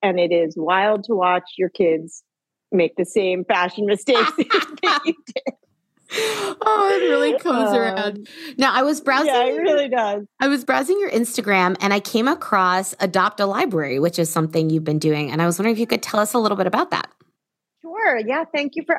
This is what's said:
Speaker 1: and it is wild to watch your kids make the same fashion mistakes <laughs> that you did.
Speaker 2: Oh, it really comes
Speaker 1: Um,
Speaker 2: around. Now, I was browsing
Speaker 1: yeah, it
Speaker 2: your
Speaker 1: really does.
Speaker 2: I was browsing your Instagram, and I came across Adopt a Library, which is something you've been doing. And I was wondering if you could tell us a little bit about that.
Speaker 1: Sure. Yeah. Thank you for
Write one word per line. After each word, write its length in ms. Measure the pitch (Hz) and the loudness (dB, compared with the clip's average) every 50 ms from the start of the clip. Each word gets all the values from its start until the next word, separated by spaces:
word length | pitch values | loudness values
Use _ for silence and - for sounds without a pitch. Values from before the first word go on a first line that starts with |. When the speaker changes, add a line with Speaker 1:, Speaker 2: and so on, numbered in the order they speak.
| - | 0
Speaker 1:
and 160 | 196 180 180 | 0 2 2
it 140 | 175 165 175 | 2 2 2
is 240 | 170 165 156 160 | 2 2 0 -2
wild 480 | 170 160 165 185 190 196 214 214 208 202 | -4 -2 0 2 2 2 2 0 0 -2
to 100 | 233 226 | -2 0
watch 300 | 190 180 180 180 180 - - - | 2 2 2 2 0 -2 -6 -6
your 120 | - 185 175 | -4 -4 -4
kids 560 | - - 190 165 160 160 160 165 - - _ _ _ _ _ _ _ _ _ - | 0 0 2 2 2 0 -2 -8 -16 -20 _ _ _ _ _ _ _ _ _ -2
make 240 | - 185 170 156 - | 0 2 2 0 0
the 80 | - 180 | -2 -4
same 380 | - - 220 196 185 185 180 180 | -2 0 0 0 0 0 -2 0
fashion 400 | - 214 180 180 185 - 214 208 | 0 0 2 0 0 -2 -2 0
mistakes 440 | 202 208 196 - - 254 233 220 - | 0 0 0 2 2 2 2 2 0
<laughs> 60 | - | 0
that 640 | - 277 - 440 370 - - 311 - - 427 320 285 - | -2 -2 0 0 0 0 -2 -8 -4 -2 0 0 0 0
you 80 | 320 - - - | -2 -4 -4 -6
did. 280 | - - 508 - - - _ _ _ _ _ _ _ _ _ _ - | -12 -10 -10 -8 -8 -12 _ _ _ _ _ _ _ _ _ _ -10
Speaker 2:
Oh, 800 | - 440 440 440 440 415 403 392 - - 427 427 427 427 403 392 392 392 | -6 -4 -4 -4 -4 -4 -6 -6 -6 -2 0 0 2 2 2 2 2 2
it 80 | 494 480 | 2 2
really 300 | - - 494 - 466 554 | 2 2 2 2 0 0
comes 320 | - 339 262 240 - 208 | 0 0 0 2 2 2
Speaker 1:
Um, 60 | - | 2
Speaker 2:
around. 520 | 240 226 226 190 196 208 208 196 208 214 - - 330 320 311 247 | 2 2 0 -2 -2 -4 -4 -6 -8 -12 -18 -18 -18 -18 -10 -2
Now, 160 | 247 269 262 196 | 0 2 2 2
I 80 | 247 269 | 2 2
was 180 | 294 311 302 | 2 0 0
browsing 260 | - 285 262 269 311 | 0 0 0 2 2
Speaker 1:
yeah, 180 | 294 262 240 247 | 2 2 2 2
it 100 | 254 285 | 2 0
Speaker 2:
your 80 | 311 339 | 0 2
Speaker 1:
really 260 | 392 - 285 285 262 | 2 2 2 2 0
does. 360 | 247 240 220 208 202 208 208 - _ - | 0 0 0 0 -2 -4 -8 -8 _ -2
Speaker 2:
I 80 | 262 277 | 0 0
was 160 | 285 262 240 | 0 0 0
browsing 340 | - 262 262 277 269 381 403 | 0 0 0 0 0 0 0
your 100 | 392 - | 0 0
Instagram, 680 | - 226 240 226 - - 202 202 196 185 180 180 190 - | 0 0 -2 -2 -4 -4 -2 0 2 2 2 2 0 0
and 120 | - 196 202 | 0 0 0
I 80 | 202 | 0
came 280 | 202 - - 220 226 269 | -2 -2 -2 0 0 0
across 680 | 320 - - - 214 190 185 180 180 185 190 - - - | -2 -2 -2 -2 0 2 2 2 2 0 -2 -4 -6 -4
Adopt 400 | 202 185 170 190 185 208 - - | -4 0 2 2 2 0 0 0
a 60 | 202 | -2
Library, 520 | 196 196 226 370 277 185 160 147 135 127 135 | -2 0 0 -2 -2 -2 -2 -2 -2 -2 0
which 200 | 151 170 175 175 | 0 0 0 0
is 120 | 165 160 | -2 0
something 400 | - 165 160 156 156 160 160 160 | 0 -2 -2 0 0 0 0 2
you've 140 | 160 160 160 | 0 0 0
been 140 | 151 156 151 | 0 -2 0
doing. 320 | 156 156 151 147 151 135 | 2 0 0 0 -2 -2
And 100 | - 156 170 | -2 0 0
I 40 | |
was 120 | 170 165 180 | 0 0 0
wondering 160 | 196 226 226 | 0 0 0
if 40 | 214 | 0
you 80 | 233 | 0
could 160 | - 233 226 - | -2 -2 -4 -4
tell 180 | - - 208 | -2 0 0
us 140 | 208 208 - | 0 0 0
a 40 | 247 | 0
little 180 | 220 208 202 | 0 0 0
bit 100 | 190 185 | 0 0
about 240 | 185 208 247 359 - | 0 0 0 0 0
that. 200 | - - - - _ _ _ _ _ _ _ _ _ _ _ _ _ _ - | -2 -4 -4 -6 _ _ _ _ _ _ _ _ _ _ _ _ _ _ -16
Speaker 1:
Sure. 360 | 330 339 427 453 381 269 226 | -12 -6 -2 0 0 0 0
Yeah. 260 | 220 220 262 311 330 - - | -2 -2 -2 -4 -4 -4 -4
Thank 180 | 294 285 277 - | -4 -4 -4 -6
you 80 | 320 320 | -6 -4
for 100 | - 330 | -4 -2